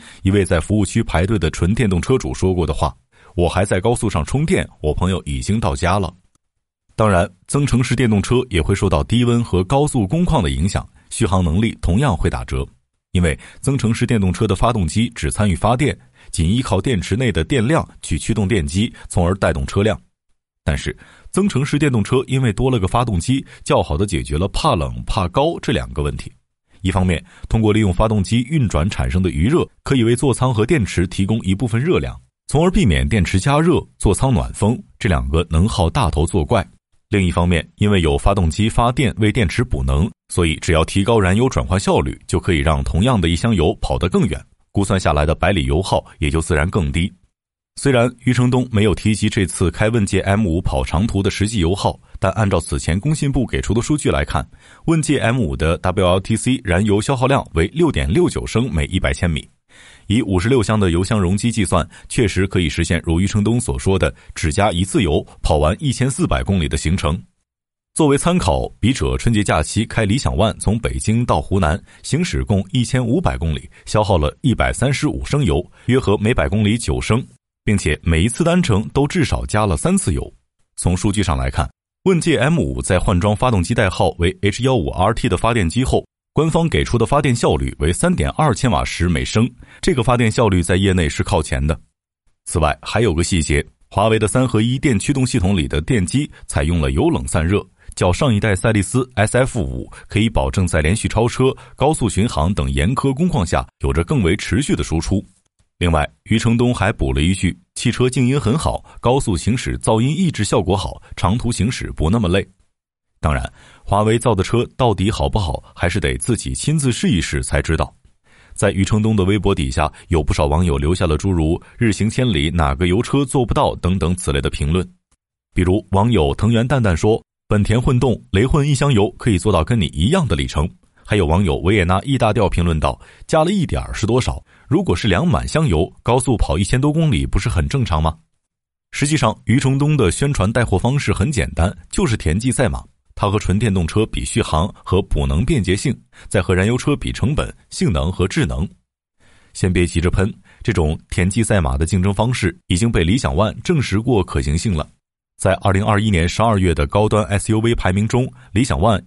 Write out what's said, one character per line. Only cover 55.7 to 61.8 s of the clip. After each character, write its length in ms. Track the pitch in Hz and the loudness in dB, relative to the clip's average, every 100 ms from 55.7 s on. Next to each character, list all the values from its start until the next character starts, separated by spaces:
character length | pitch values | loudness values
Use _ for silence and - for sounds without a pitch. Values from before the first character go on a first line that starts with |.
| 85 | 0
W 280 | 92 92 90 | -2 0 2
L 140 | 95 | 2
T 160 | - 110 | 0 -2
C 240 | 123 131 | 0 -2
燃 220 | - 87 | 0 0
油 160 | 107 101 | 2 2
消 160 | 123 131 | 0 0
耗 100 | 131 | 0
量 220 | 135 - | 0 0
为 140 | - 101 | -2 -2
六 220 | 156 165 | 0 0
点 220 | 90 69 | 0 0
六 160 | 170 156 | 2 2
九 180 | 67 60 | 0 -4
升 240 | 110 131 | -2 -2
每 160 | 82 71 | -2 -2
一 120 | 90 | -2
百 140 | - | -2
千 160 | 71 90 | -2 -2
米， 180 | 73 - _ _ - - - - | -2 -8 _ _ -20 -20 -12 -2
以 140 | 110 | 0
五 180 | - 92 | 2 0
十 80 | 113 | 2
六 160 | 135 | 2
箱 160 | 104 110 | 2 2
的 120 | 95 | 2
油 120 | 82 | 2
箱 160 | 98 110 | 0 0
容 160 | 87 101 | 0 0
积 160 | 117 | 0
计 140 | 113 92 | 0 0
算， 220 | 90 | 0